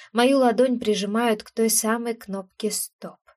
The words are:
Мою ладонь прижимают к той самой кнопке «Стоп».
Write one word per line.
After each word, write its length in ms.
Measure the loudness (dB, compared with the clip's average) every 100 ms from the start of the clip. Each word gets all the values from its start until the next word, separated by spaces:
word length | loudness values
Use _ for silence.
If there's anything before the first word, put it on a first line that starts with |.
| -6
Мою 240 | 2 4 4
ладонь 420 | 4 4 2 2
прижимают 640 | -2 -2 -2 -2 0 -2
к 100 | -4
той 180 | -2 0
самой 440 | 0 0 -2 -4
кнопке 560 | -8 -8 -10 -10 -8 -6
«Стоп». 500 | -6 -10 _ -18 -18 _